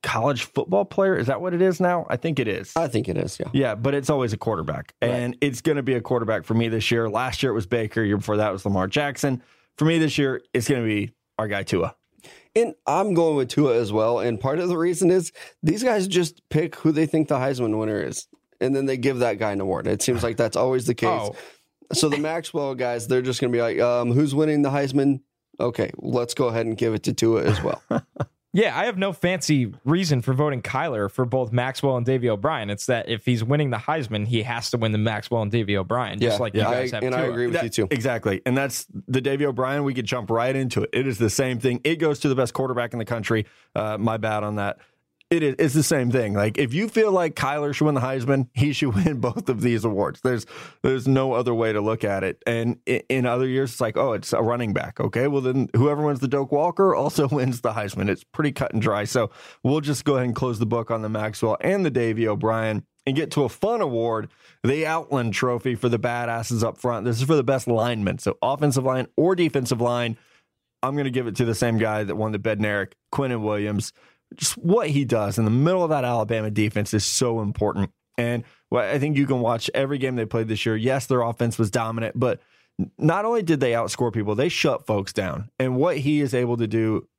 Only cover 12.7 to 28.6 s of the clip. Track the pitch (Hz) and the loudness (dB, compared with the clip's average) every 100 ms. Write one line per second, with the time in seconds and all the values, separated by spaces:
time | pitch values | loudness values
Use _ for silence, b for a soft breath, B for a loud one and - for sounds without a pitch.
12.7 | - - 156 220 170 165 147 127 - 147 | -2 -2 0 2 2 4 2 0 2 4
13.7 | 117 110 104 110 120 113 110 135 151 180 | 4 2 2 2 2 0 0 -2 -2 -2
14.7 | 175 170 170 180 185 170 B B B 160 | 0 0 2 4 4 0 B B B -2
15.7 | 208 247 208 190 180 165 - _ 151 160 | 0 2 0 2 0 0 -6 _ -2 -2
16.7 | - 156 151 156 160 151 139 131 127 117 | 0 0 2 2 2 2 0 0 0 0
17.7 | 107 110 101 71 - - _ _ _ 127 | 0 -2 -2 -4 -8 -14 _ _ _ 0
18.7 | 135 135 131 123 127 120 104 107 98 95 | 0 0 0 0 2 0 0 -2 -2 -2
19.7 | 85 - 104 - 120 113 113 117 - 127 | -2 -2 -2 0 0 -2 0 -2 2 0
20.7 | 127 120 123 - 156 104 B B B B | 0 -2 -2 0 0 -4 B B B B
21.7 | _ - 160 156 143 156 165 156 160 139 | _ -6 0 0 2 -2 -4 -4 -4 -4
22.7 | 127 123 120 110 127 127 123 127 120 117 | -2 -2 -2 0 0 0 -2 0 0 0
23.7 | 80 120 120 120 120 151 139 156 147 143 | 2 2 2 2 2 2 2 2 2 2
24.7 | 143 139 139 139 139 _ _ _ _ 120 | 2 0 2 2 0 _ _ _ _ -4
25.7 | 117 101 - - 123 120 - 123 113 113 | 0 -4 -4 -2 -2 -2 0 0 0 -2
26.7 | 107 113 110 - 117 113 113 82 101 - | 0 0 0 -4 0 2 2 2 0 -2
27.7 | - _ - - - - _ _ 180 | -4 _ -4 -4 -10 -10 _ _ 2